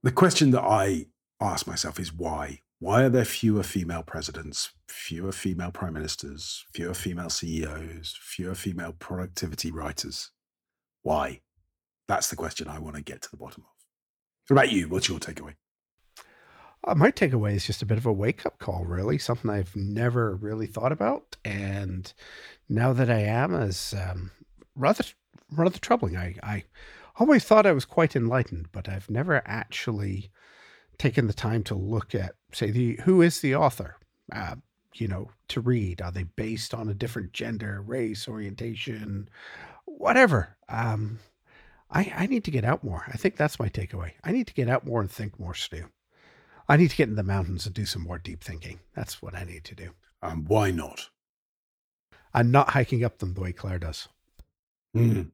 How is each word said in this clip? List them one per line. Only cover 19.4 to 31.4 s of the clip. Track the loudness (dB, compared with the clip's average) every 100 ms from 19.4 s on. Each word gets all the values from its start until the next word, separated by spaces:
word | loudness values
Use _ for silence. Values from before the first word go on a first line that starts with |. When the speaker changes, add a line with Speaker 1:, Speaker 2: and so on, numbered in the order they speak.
| 0
Speaker 2:
I've | -2 -2
never | -4 -4 0 2 2 0 -2
really | -6 -4 -4
thought | -2 -2
about. | 0 0 -2 _ -10
And | -6 -4 -2 -4 -4 -6 -10 -16 -20 -20 -20 -20 _
now | 2 4
that | 4 4
I | 4
am, | 2 2 0
is, | 0 0 -2 -6
um, | -6 -6 -6 -10 _ -20 _ _ -2
rather, | 2 2 -2 -6 _ -20 _
rather | 2 2 2
troubling. | 0 2 2 -2
I, | -6 -8
I | -6 -6 -8 -20 -20 -20 -20 2
always | 8 8
thought | 8 8 8
I |
was | 6
quite | 2 2 2
enlightened, | 2 2 2 0 -4 -8
but | -10 -8
I've | -8 -4
never | -2 2 0
actually | 0 -8 -6 -6 -4 -4 -2 -4 -8 _ _ -20 -20 -20 _ _
taken | 2 4 2
the |
time | 0